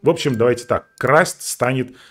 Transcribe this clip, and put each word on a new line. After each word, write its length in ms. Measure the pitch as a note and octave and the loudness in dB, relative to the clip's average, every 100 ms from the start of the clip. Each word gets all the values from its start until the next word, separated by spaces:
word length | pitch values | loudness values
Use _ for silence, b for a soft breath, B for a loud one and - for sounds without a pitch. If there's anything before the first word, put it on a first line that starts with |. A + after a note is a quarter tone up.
в 60 | D3 | 0
общем, 280 | E3+ D3 A2 | 0 0 0
давайте 280 | B2 A#2+ | 0 0
так, 220 | - - - - | -2 -4 -4 -6
красть 460 | B2+ D#3+ F3+ - | 2 2 2 -4
станет 520 | - - B2 C3 B2 B B | -12 -4 -2 -2 -6 B B